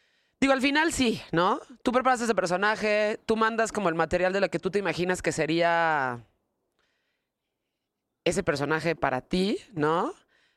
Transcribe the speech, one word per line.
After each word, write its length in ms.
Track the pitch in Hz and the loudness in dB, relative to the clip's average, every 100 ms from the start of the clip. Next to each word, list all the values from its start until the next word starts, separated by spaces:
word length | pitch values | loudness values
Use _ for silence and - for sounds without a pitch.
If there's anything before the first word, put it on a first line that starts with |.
| _ _ _ - | _ _ _ 0
digo, 120 | 269 | 2
al 80 | 269 | 4
final 300 | 277 294 330 | 2 2 2
sí, 260 | - 233 - - | 2 0 0 -2
¿no? 300 | 165 185 262 - 247 | 0 2 0 -6 -6
Tú 100 | 247 | -2
preparas 280 | 247 247 240 | 0 2 0
ese 120 | 233 | 0
personaje, 840 | 196 175 180 208 208 214 208 214 220 - | 0 0 0 0 0 0 0 0 -4 -2
tú 100 | 220 | 0
mandas 340 | 220 226 220 | 2 0 -2
como 160 | 214 180 | 0 -2
el 40 | |
material 380 | 165 160 180 185 | 0 0 0 0
de 80 | 196 | 0
lo 80 | 190 | -2
que 80 | 175 | -2
tú 120 | 190 | -4
te 80 | 202 | -2
imaginas 420 | 190 156 180 185 | -2 -2 -2 -2
que 100 | 170 | -2
sería 920 | 160 151 165 170 170 165 151 131 117 - _ _ _ _ _ _ _ _ _ _ _ _ _ _ _ _ _ _ _ | -2 0 2 2 2 2 0 -2 -6 -14 _ _ _ _ _ _ _ _ _ _ _ _ _ _ _ _ _ _ _
ese 180 | 170 175 | -2 -2
personaje 520 | 170 139 143 160 165 | -2 -2 -2 -2 -2
para 260 | 156 139 127 | -2 -2 -4
ti, 360 | - 185 196 359 - | -4 -2 0 -2 -6
¿no? 400 | 180 147 170 285 - _ _ _ | -4 0 0 -2 -8 _ _ _